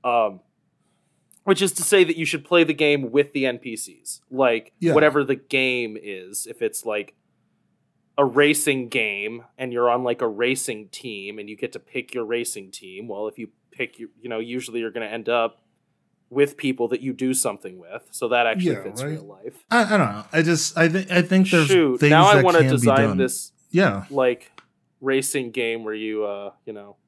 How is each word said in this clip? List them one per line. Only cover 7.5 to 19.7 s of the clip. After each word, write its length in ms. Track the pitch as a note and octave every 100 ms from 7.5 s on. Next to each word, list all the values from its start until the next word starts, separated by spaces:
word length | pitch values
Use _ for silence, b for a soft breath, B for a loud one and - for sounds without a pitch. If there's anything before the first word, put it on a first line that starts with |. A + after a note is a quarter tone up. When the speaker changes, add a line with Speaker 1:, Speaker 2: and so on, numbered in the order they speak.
| _ _ _ _ _ _ -
Speaker 1:
a 60 |
racing 640 | C#3 B2 D3 D3+ - C3+ A#2+
game 560 | B2 A2 G2+ G#2 A#2 A#2 _
and 160 | C3
you're 160 | A#2+ A#2+
on, 120 | B2
like, 200 | B2+ A#2+
a 40 | A#2+
racing 600 | G#2 A#2+ B2+ - A2 G#2
team 500 | - B2+ G#2 G2 G#2+
and 100 | G#2
you 80 | G#2
get 160 | A#2+
to 60 | -
pick 360 | _ C3 B2+
your 100 | B2+
racing 460 | A2 A#2 A#2+ G#2+ F#2+
team, 340 | - F#2+ F#2+ A#2
well, 220 | G2+ G#2+
if 100 | G#2+
you 120 | G#2+ _ _
pick 280 | - B2 _
your, 80 | A#2 _
you 80 | A#2+
know, 100 | A2+
usually 400 | A#2 B2+ B2+ A2+
you're 100 | A2+
gonna 160 | A2 G#2+
end 220 | A#2 A2
up 320 | A#2+ A2+ _ _ _ _ _ _ _ _
with 260 | C3 C#3+ C#3+
people 320 | C#3 B2+ A#2
that 120 | A#2+
you 120 | C3
do 200 | B2+ C3
something 440 | C3 B2 G2+ F#2+ F#2
with. 240 | E2+ G#2+ _
So 180 | - A#2+
that 180 | A#2+ A#2
actually 260 | A2 F3
Speaker 2:
Yeah, 100 | A#2
Speaker 1:
fits 200 | F#2+ A2
Speaker 2:
right. 80 | C#3
Speaker 1:
real 120 | D#3
life. 400 | G3+ G3 A#2+ - _